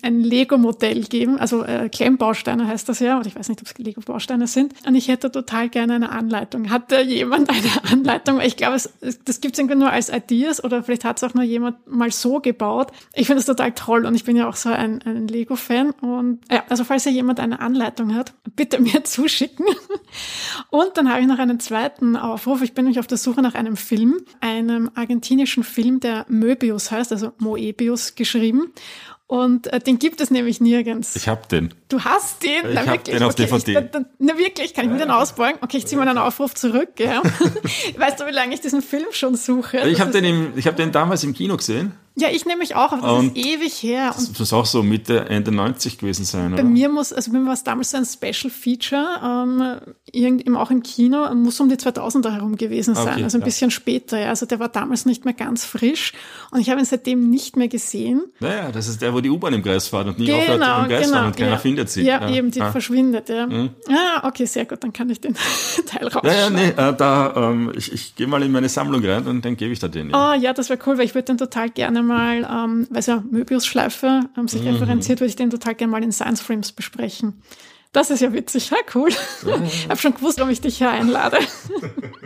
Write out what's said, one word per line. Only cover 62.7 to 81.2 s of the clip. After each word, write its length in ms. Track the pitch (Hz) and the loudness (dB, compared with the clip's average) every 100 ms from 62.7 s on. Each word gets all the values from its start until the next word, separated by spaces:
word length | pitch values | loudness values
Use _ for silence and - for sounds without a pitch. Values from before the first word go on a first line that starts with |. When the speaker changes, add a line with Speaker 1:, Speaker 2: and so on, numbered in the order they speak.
Speaker 1:
verschwindet, 560 | 247 - 254 262 233 220 | -2 0 2 2 2 -2
ja. 180 | 226 240 | -4 -2
Speaker 2:
Mhm. 240 | 226 262 - - | -2 -4 -4 0
Speaker 1:
Ah, 380 | 285 359 330 - | 2 2 0 -2
okay, 160 | - 240 | -2 -2
sehr 200 | 240 233 | -4 -6
gut, 160 | - | -6
dann 100 | 240 | -8
kann 160 | - 247 | -4 -4
ich 100 | 233 | -4
den 140 | - | -4
<laughs> 520 | - - - - - 349 | -2 -2 -4 -4 -4 -4
Teil 220 | - 240 - | -4 -4 0
Speaker 2:
Ja, 80 | - | 2
ja, 180 | 202 202 | 4 4
nee, 80 | 185 185 | 4 2
Speaker 1:
rausschneiden. 240 | - 135 | 4 2
Speaker 2:
äh, 20 | 139 | 4
da, 360 | 139 139 139 - | 4 4 2 2
ähm, 360 | 117 117 117 - | 2 2 0 -4
ich, 160 | - | -8
ich 220 | - - - | -8 -10 -6
gehe 100 | 127 | -2
mal 160 | 143 | 0
in 80 | 139 | 2
meine 160 | 131 131 | 2 2
Sammlung 340 | 143 143 131 | 0 0 0
rein 220 | 101 101 131 | 2 0 0
und 180 | 123 | -2
dann 120 | 120 120 | -2 -4
gebe 160 | 110 | -4
ich 60 | 120 | -4
da 100 | - | -4
den, 220 | - - | -4 -2
ja. 220 | 277 285 | 2 2
Speaker 1:
Oh, 20 | |
ja, 180 | 285 247 | 2 0
das 160 | 262 247 | -2 -2
wäre 120 | 254 269 | -2 0
cool, 120 | 262 | 2
weil 60 | 233 | 2
ich 80 | |
würde 120 | 262 254 | 0 -2
den 120 | 247 | -2
total 320 | 254 233 226 | -2 -4 -4
gerne 300 | 233 240 233 | -2 0 2
mal, 460 | 240 240 233 233 233 | 2 2 0 0 -2
ähm, 360 | 233 226 226 233 | -4 -2 -2 -2
weil 80 | 233 | -2
es 60 | 240 | 0
ja 160 | 233 220 | -2 -2
Möbius-Schleife, 920 | 233 240 262 - 240 - - 262 262 254 - | -2 0 -2 0 0 -2 0 0 2 0 -4
ähm, 120 | 233 | -4
sich 140 | 220 | -2
Speaker 2:
Mhm. 60 | 240 | 0
Speaker 1:
referenziert, 520 | 240 247 240 196 247 | 2 2 2 2 0
würde 80 | 247 | 0
ich 80 | - | 0
den 140 | 247 | -2
total 240 | 233 233 | -2 -4
gerne 160 | 226 233 | -2 0
mal 100 | 220 | 0
in 80 | 226 | 0
Science 280 | 202 - 233 | -2 -2 -2
Frames 320 | - 220 208 | -2 -4 -6
besprechen. 680 | - - 233 226 - 214 - - - - - _ | -10 -12 -8 -8 -4 -6 -6 -16 -20 -20 -20 _
Das 180 | 277 302 | 0 2
ist 100 | 277 | 2
ja 120 | 254 | 0
witzig, 380 | 226 - 254 - | 0 -2 -4 -2
ja, 80 | 466 - | -2 0
cool. 160 | 247 311 - - - | 0 2 0 -4 -6
Speaker 2:
Ja, 60 | - | -2
ja, 60 | 480 | -2
ja. 60 | |
Speaker 1:
<laughs> 40 | 170 | -2
Ich 220 | 165 - | -4 -4
hab 120 | - | 0
schon 140 | 294 | 0
gewusst, 240 | - 285 277 | 0 0 0
warum 120 | 262 | 0
ich 100 | 240 | 0
dich 180 | 285 - | -2 0
hier 120 | 247 | 0
einlade. 480 | 226 233 247 | 2 2 2